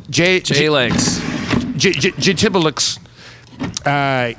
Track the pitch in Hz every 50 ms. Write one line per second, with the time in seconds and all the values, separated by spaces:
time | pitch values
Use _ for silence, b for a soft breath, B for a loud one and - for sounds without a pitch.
0 | B - 127 - 170 185 185 175 - - 147 143 151 151 151 139 123 113 - -
1 | - - - - - - - - - - - - - - - 143 - 196 170 147
2 | 151 180 - - - 196 190 - 202 220 190 190 160 156 - - - - - -
3 | - B B B B B B B B B B B - - - - - 143 143 143
4 | 139 139 135 127 123 117 113